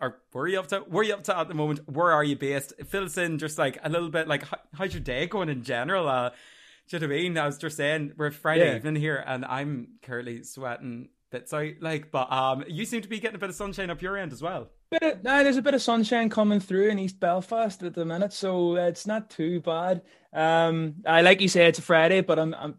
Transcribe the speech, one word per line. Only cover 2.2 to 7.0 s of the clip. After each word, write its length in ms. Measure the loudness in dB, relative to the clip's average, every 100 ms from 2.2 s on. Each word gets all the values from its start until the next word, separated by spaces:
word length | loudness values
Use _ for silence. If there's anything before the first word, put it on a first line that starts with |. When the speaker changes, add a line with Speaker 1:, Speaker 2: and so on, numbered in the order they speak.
Speaker 1:
you 120 | 2 0
based? 380 | -2 -4 -6 -12 -6
Fill 160 | -6 -4
us 120 | -2
in 200 | -2 -2
just, 200 | -4 -2
like, 200 | -2 -2
a 60 | -4
little 200 | -2 -2
bit, 180 | -2 -2
like, 160 | -4 -4
how, 100 | -12 _
how's 200 | -8 -6
your 100 | -6
day 240 | -4 -4 -2
going 220 | -2 -4
in 140 | -4
general? 460 | -4 -4 0 0 2
Uh, 200 | 0 0 -6 -18 -20 -20 _ _
do 80 |
you 20 |
know 80 | -6